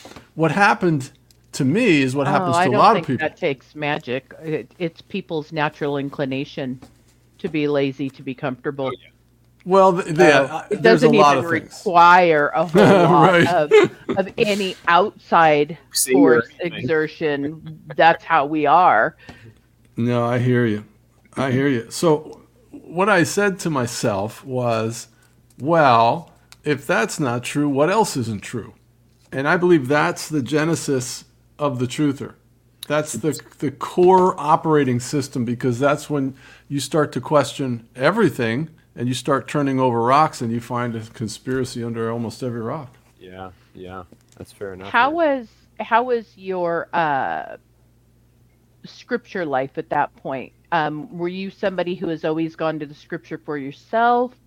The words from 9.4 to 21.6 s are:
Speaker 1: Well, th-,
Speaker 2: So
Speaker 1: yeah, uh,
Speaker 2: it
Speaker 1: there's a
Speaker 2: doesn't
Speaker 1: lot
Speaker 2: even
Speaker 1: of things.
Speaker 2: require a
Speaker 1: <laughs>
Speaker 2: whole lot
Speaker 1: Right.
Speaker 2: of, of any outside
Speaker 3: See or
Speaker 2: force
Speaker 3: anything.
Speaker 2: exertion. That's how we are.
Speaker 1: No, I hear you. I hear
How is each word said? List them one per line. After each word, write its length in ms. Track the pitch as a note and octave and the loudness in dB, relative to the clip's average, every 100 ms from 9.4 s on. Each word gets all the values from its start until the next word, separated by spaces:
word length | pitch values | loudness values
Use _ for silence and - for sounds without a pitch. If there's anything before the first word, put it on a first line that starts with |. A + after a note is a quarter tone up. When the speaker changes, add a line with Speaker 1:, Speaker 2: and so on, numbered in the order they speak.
| _ _ F3+ | _ _ 0
Speaker 1:
Well, 360 | F#3+ F#3+ F3+ | 4 4 4
th-, 140 | G3 D#3 | -2 4
Speaker 2:
So 80 | E3+ | 6
Speaker 1:
yeah, 120 | C#3 | 6
uh, 280 | C3+ D#3+ - | 2 -4 -6
Speaker 2:
it 100 | - | 0
Speaker 1:
there's 220 | A3+ - | 0 4
a 40 | A#3 | 4
Speaker 2:
doesn't 60 | A3 | 6
Speaker 1:
lot 200 | D3 D#3 | 6 4
Speaker 2:
even 80 | E3+ | 0
Speaker 1:
of 60 | |
things. 120 | D#3+ - - G#3 | -4 -6 -10 0
Speaker 2:
require 640 | E3+ F3 F3+ F3 D3+ D3 - | 6 8 8 6 4 2 0
a 100 | E3 | 2
Speaker 1:
<laughs> 20 | |
Speaker 2:
whole 140 | E3+ | 4
lot 480 | G3 F#3+ E3+ - - | 6 6 6 6 6
Speaker 1:
Right. 140 | F3 - | 6 4
Speaker 2:
of, 240 | - D3 A4 - - - F#3+ | 2 4 4 4 0 -8 -4
of 120 | F#3+ - | -4 -2
any 380 | G#3+ G3+ F#3+ - - | -2 -2 -4 -4 2
outside 920 | F3 G3+ - - F#3 D#3+ D3 D3 E3 _ | 4 4 -2 0 4 4 4 0 -6 _
Speaker 3:
See 220 | - C3+ | -4 0
or 220 | C3 C#3 A#2+ | 4 6 4
Speaker 2:
force 60 | - - | 0 -6
Speaker 3:
anything. 180 | F3 - | -8 -6
Speaker 2:
exertion. 1000 | B2+ D#3 D#3 - D#3 C#3+ C#3+ D#3 D#3+ D#3 D3 C#3 | -4 -2 -4 -4 -4 -4 -6 -10 -16 -18 -8 4
That's 280 | E3 E3 | 4 4
how 220 | - D#3+ C#3+ | 0 0 0
we 200 | D#3 C#3 | 0 2
are. 520 | D#3+ F3 A2 C3+ - - - - _ _ _ _ - | 4 6 4 2 -4 -20 -20 -20 _ _ _ _ -4
Speaker 1:
No, 260 | A#2+ A#2+ A#2 | -2 0 0
I 140 | B2+ | 0
hear 260 | B2 A#2+ A#2 | 2 2 0
you. 200 | G#2 G#2+ _ _ _ _ B2 | -2 -8 _ _ _ _ -6
I 160 | C3+ | -2
hear 160 | B2+ | 0